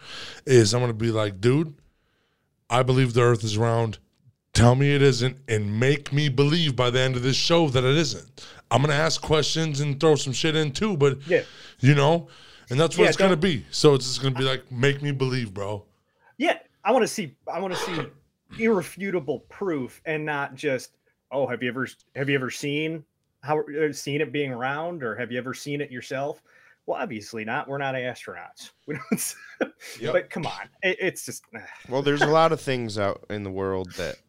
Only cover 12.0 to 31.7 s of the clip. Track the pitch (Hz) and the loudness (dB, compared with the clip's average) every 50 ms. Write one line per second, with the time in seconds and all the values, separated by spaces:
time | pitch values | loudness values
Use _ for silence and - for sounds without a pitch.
12 | 139 147 165 170 160 - - - - - - - - - 131 135 165 160 - 180 | 6 4 4 2 0 -6 -16 -20 -20 -20 -20 -20 -10 -6 0 0 0 0 4 4
13 | 180 165 156 - 190 190 180 156 165 196 156 110 - - - - - 151 139 131 | 4 4 6 4 4 4 4 4 2 0 0 -2 -4 -8 -4 4 6 6 6 6
14 | 120 131 127 123 131 135 127 127 131 131 131 127 - - 131 120 127 143 143 139 | 2 -2 -6 -2 -2 -2 -2 0 0 -2 -2 -4 -6 -10 -4 2 2 2 2 0
15 | 147 147 143 131 135 131 123 127 120 104 92 101 98 98 107 101 - _ _ _ | -2 -4 -2 -2 -2 -2 -2 -4 -4 -6 -8 -8 -6 -6 -6 -8 -10 _ _ _
16 | _ _ _ _ _ _ _ - 262 349 - - - _ _ _ - 196 240 262 | _ _ _ _ _ _ _ -2 -2 -2 -2 -2 -6 _ _ _ 0 2 2 2
17 | 214 170 - - 185 139 - _ _ - 143 170 190 190 180 - - 196 175 156 | 2 0 -2 -6 -8 -8 -10 _ _ -10 -8 -6 -6 -6 -6 -6 -6 -6 -6 -6
18 | 139 143 - _ _ _ _ _ _ _ - - 226 226 226 185 156 - - 175 | -8 -8 -12 _ _ _ _ _ _ _ -8 -2 0 2 2 2 0 -4 -10 -10
19 | 190 196 180 180 147 143 139 117 - _ - - 208 190 160 143 123 117 - - | -8 -4 -4 -4 -4 -4 -6 -6 -8 _ -10 -8 -4 -4 -2 -4 -4 -8 -10 -12
20 | _ 165 156 156 151 156 147 143 143 135 135 131 - 143 131 120 - - _ _ | _ -6 -6 -4 -4 -4 -4 -4 -6 -6 -8 -6 -4 -4 -4 -4 -6 -10 _ _
21 | _ _ _ _ _ _ 127 139 135 120 123 110 127 123 113 131 127 110 - _ | _ _ _ _ _ _ -4 -4 -2 -2 -4 -4 -4 -4 -4 -4 -6 -8 -8 _
22 | _ _ _ 123 139 135 139 135 127 120 - - - 143 143 147 156 160 160 160 | _ _ _ -6 -2 0 0 0 0 -4 -6 -6 -6 -4 -4 -2 -4 -4 -6 -8
23 | 156 _ _ _ _ _ _ _ - 131 156 156 151 151 143 151 160 151 135 - | -12 _ _ _ _ _ _ _ -4 -2 -2 -2 -2 -4 -4 -2 -2 -2 -2 -6
24 | - 147 139 147 156 131 123 147 143 135 127 117 123 131 143 151 165 175 175 165 | -8 -6 -4 -4 -4 -4 -2 -4 -4 -4 -6 -6 -6 -4 -4 -4 -6 -8 -8 -8
25 | 131 113 104 120 123 110 120 123 117 131 123 - - 147 143 143 143 139 127 120 | -8 -8 -6 -6 -8 -6 -6 -8 -8 -8 -10 -10 -8 -8 -6 -6 -6 -8 -10 -14
26 | - - 139 131 139 147 160 - _ _ _ _ _ _ _ _ _ - - - | -10 -8 -8 -6 -6 -6 -8 -10 _ _ _ _ _ _ _ _ _ -8 -6 -6
27 | - 202 113 107 104 - - 113 107 110 120 143 - - 139 139 139 135 131 131 | -6 -8 -8 -10 -12 -10 -10 -10 -6 -4 -4 -6 -6 -6 -6 -6 -4 -4 -4 -4
28 | 123 127 120 - - - 92 87 85 - - - - - - _ _ - 151 - | -6 -6 -8 -10 -14 -16 -16 -16 -16 -18 -20 -20 -20 -20 -20 _ _ -12 -10 -10
29 | - - 220 - - - - - - - - _ 269 - - _ - - - - | -6 -6 -4 -4 -4 -8 -10 -12 -18 -20 -8 _ -8 -8 -8 _ -20 -20 -16 -8
30 | 113 110 - 180 180 - - 190 156 113 92 - 101 - _ _ - 185 - - | -6 -2 -2 -2 -2 -2 -8 -8 -8 -8 -8 -10 -14 -16 _ _ -2 -2 -2 -2
31 | 185 180 143 - - - 113 - - _ - 113 107 - | -4 -4 -6 -6 -12 -12 -14 -14 -16 _ -18 -18 -18 -18